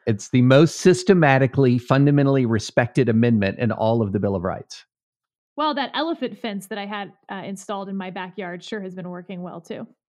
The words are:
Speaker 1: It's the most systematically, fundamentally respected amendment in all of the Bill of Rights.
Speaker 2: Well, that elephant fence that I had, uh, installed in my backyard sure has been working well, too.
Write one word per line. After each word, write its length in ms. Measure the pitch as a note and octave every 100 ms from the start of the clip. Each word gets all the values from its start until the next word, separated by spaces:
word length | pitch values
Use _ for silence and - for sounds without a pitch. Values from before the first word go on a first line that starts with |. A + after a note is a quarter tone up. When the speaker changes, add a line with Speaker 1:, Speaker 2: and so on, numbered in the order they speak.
| A#2
Speaker 1:
It's 220 | G2+ -
the 140 | B2+
most 380 | B2+ C3+ D#3+ -
systematically, 960 | F#3 F3+ - F#3 C#3+ C3+ C3+ C#3 C3 B2
fundamentally 640 | - C#3 C#3+ C#3+ C#3 C3+
respected 640 | A#2 A2 - C#3 A#2+ - A#2+
amendment 500 | A2+ A#2+ A2 F#2+ -
in 140 | A#2
all 300 | - A2 A#2
of 100 | G2+
the 60 | G2+
Bill 160 | G2+
of 80 | F#2+
Rights. 420 | F2+ - - - _ _ _ _ _ _ _ -
Speaker 2:
Well, 180 | D4+
that 160 | C#4 A#3+
elephant 420 | - D#4+ E4 B3 G3+
fence 300 | A#3 G3+ F#3+
that 100 | G#3
I 80 |
had, 280 | G3+ G#3 G3 _ -
uh, 120 | G3
installed 440 | E3+ F#3+ - G3 G3
in 80 | G3
my 140 | F#3
backyard 520 | F#3 F#3 G3+ F3+ F3
sure 180 | - A3
has 120 | F#3+
been 140 | F#3 F3+
working 340 | F3 F3+ F3+
well, 180 | F3 E3+
too. 260 | - - A3+ _